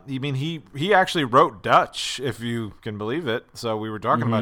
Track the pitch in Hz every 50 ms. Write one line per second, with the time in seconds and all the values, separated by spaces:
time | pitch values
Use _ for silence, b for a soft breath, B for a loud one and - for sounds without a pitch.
0 | - - 135 131 123 143 139 131 139 160 170 156 - - - 135 151 196 208 185
1 | 185 - - 175 143 123 110 185 302 160 117 92 - 113 127 170 175 - - -
2 | - - - - 127 135 110 - 113 120 117 117 113 104 - - - 113 107 101
3 | 107 107 127 165 180 127 113 123 - _ - - - 117 110 110 107 110 110 107
4 | 95 113 143 135 113 117 113 110